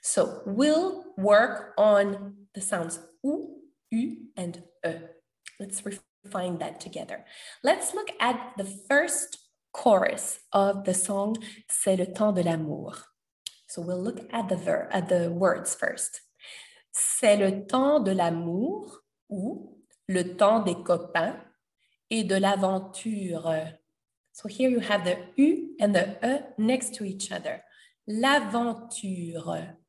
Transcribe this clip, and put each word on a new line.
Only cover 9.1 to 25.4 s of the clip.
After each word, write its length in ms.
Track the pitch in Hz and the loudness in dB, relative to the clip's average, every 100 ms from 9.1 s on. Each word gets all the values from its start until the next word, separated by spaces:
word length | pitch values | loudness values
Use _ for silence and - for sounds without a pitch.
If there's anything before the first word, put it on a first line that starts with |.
| - - - _ _ _ | -2 -6 -12 _ _ _
chorus 680 | - - 196 - - - - _ | 0 6 6 6 0 -6 -10 _
of 320 | 202 196 196 | 2 2 2
the 100 | 196 | 0
song, 420 | 185 - 202 202 226 - - - | 0 0 -2 -2 -4 -6 -18 -8
C'est 280 | - - 190 | -2 2 2
le 100 | 180 | 0
temps 260 | 180 214 | 2 2
de 100 | 185 | 2
l'amour. 720 | 170 160 156 143 - - - _ _ _ - - _ | 2 0 -2 -6 -8 -14 -20 _ _ _ -20 -20 _
So 160 | - | -10
we'll 200 | 170 180 | -6 -4
look 180 | 196 - - | -4 -8 -6
at 160 | - 190 | -6 -2
the 80 | 175 | -2
ver-, 320 | 170 160 - | 0 0 0
at 160 | - 170 | -2 2
the 220 | 180 170 | 2 2
words 440 | 170 185 - - | 2 2 2 -4
first. 480 | - - - - - _ _ - - - - _ | -4 -4 -4 -8 -10 _ _ -20 -20 -20 -20 _
C'est 440 | - - - 226 208 | -4 -2 2 4 6
le 300 | 196 196 - | 4 0 0
temps 340 | 254 277 302 | 2 4 4
de 120 | 202 | 2
l'amour 880 | 190 175 165 170 175 262 415 403 - _ _ _ | 2 2 0 -2 -2 -2 -4 -10 -18 _ _ _
ou 480 | 202 202 - - - _ _ - | -8 -6 -8 -14 -20 _ _ -2
le 280 | 185 180 - | -2 -2 4
temps 240 | 202 226 | 4 6
des 220 | 190 175 | 2 -2
copains 540 | - 170 - 170 165 - - _ _ _ _ _ _ | 0 0 2 0 0 -4 -16 _ _ _ _ _ _
et 140 | 226 | -4
de 120 | 185 190 | 0 2
l'aventure. 1400 | 190 196 190 190 190 - 226 208 185 165 160 160 160 - _ _ _ _ _ | 2 2 2 0 -4 -10 -8 -6 -6 -6 -2 -2 -4 -12 _ _ _ _ _
So 160 | - 214 | -16 -14
here 200 | - 262 | 0 2
you 120 | 240 | 2
have 240 | - 202 | 2 0
the 120 | 175 180 - | 0 -4 -4
U 380 | - | 4